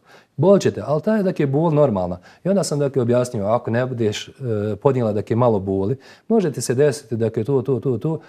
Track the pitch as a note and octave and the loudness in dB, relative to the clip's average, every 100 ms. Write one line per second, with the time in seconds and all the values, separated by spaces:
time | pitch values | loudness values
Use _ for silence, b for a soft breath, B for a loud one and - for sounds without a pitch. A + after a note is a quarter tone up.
0 | b b b - F3+ G3 A2+ G2 G#2+ D3+ | b b b 0 4 4 4 -2 -2 -2
1 | G#3+ A3 F#3 F3+ C#3+ C#3 E3+ D3 C#3 G2 | 0 0 0 0 0 2 2 4 4 2
2 | F2+ F2 B B F3 G3 - C#3+ C#3 C#3 | -2 -6 B B -2 0 0 -2 -2 0
3 | A#2+ A#2+ B2 A2 G2 A#2+ - A#2 B2+ A#2 | 0 0 0 -4 -2 -2 0 -2 -2 -2
4 | G#2+ G#2 - - C3 G#2+ G#2+ G2+ C#3 B2+ | -2 -2 -10 -10 -6 -4 -4 0 0 2
5 | A2 G#2 - A2+ B2 G#2 F#2+ F#2+ G2+ C3 | 0 -2 -2 2 2 2 0 -2 -2 -4
6 | B B B A3+ E3+ C3+ - B2 D3 C3+ | B B B 0 0 -4 -4 2 2 0
7 | - A2+ A2 A2+ G#2+ C3+ C3 A#2+ C3+ A2+ | -6 -2 -2 -2 -2 -2 0 -2 -2 -2
8 | D#3 D#3 | -4 -6